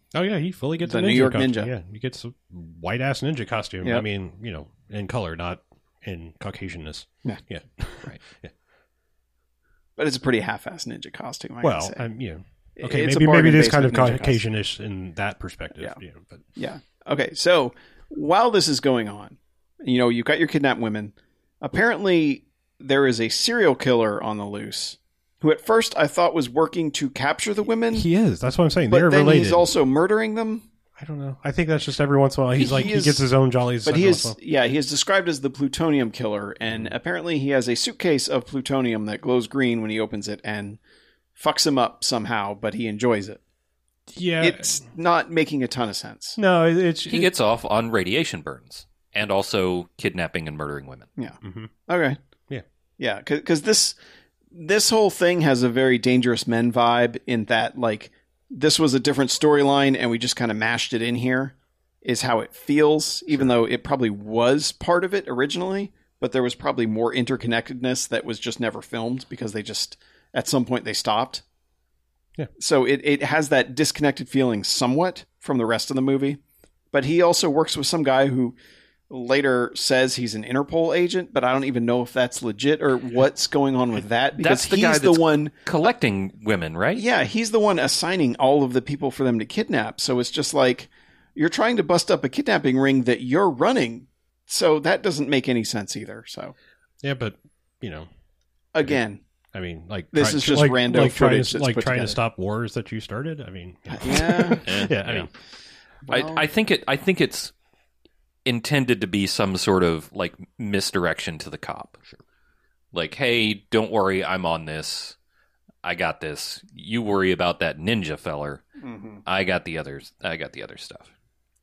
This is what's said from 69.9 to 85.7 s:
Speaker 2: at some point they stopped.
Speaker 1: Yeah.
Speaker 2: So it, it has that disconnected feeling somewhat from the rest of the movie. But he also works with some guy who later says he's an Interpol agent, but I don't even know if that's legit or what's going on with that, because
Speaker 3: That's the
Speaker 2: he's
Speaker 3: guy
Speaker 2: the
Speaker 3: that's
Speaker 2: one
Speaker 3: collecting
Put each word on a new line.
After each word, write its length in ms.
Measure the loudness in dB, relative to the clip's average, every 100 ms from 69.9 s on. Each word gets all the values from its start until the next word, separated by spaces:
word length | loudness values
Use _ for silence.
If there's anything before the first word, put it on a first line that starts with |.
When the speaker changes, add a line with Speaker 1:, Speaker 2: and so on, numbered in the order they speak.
| -12 _ _ _
Speaker 2:
at 140 | -6 -2
some 160 | 0
point 200 | 0 -4
they 80 | -4
stopped. 480 | -4 0 0 -2 -8 -16 _ _ _ _ _ _ _ _ -10
Speaker 1:
Yeah. 100 | -10 -8
Speaker 2:
So 260 | 0 2
it, 160 | 4 2
it 180 | 0 0
has 280 | 0 0 2
that 240 | 2 2 0
disconnected 520 | -2 0 0 -2 -2
feeling 360 | 0 0 0
somewhat 640 | -2 -2 0 0 -2 -4 -16 _
from 200 | -4 -2
the 80 | 0
rest 240 | 0 -2
of 40 | -2
the 60 |
movie. 360 | 0 0 -2 -6 _ _ _ _ _
But 140 | -2
he 160 | 0 4
also 260 | 4 4 2
works 260 | 2 0 -2
with 100 | -2
some 160 | 0
guy 240 | 2 4 4
who 280 | 2 -2 -6 -20 _ _ _ -16
later 600 | -8 0 2 4 2 0
says 400 | -2 0 2 2
he's 220 | 0 -4 -6
an 80 |
Interpol 520 | -4 -4 0 0 0 2
agent, 360 | 0 -2 -4
but 80 | 0
I 100 | 2
don't 120 | 2
even 200 | 0 0
know 160 | 0 0
if 100 | 0
that's 300 | 0 0 -2
legit 360 | -6 0 0 2
or 160 | 2 0
what's 520 | 0 4 4 2 -2
going 260 | 0 2
on 180 | 2 0
with 160 | -2 0
that, 260 | 0 0 0
because 120 | 2 2
Speaker 3:
That's 60 | 2
the 80 | 2
Speaker 2:
he's 80 |
Speaker 3:
guy 140 | 4 4
Speaker 2:
the 100 | 6
Speaker 3:
that's 100 | 6
Speaker 2:
one 320 | 6 4 0 -8
Speaker 3:
collecting 680 | -4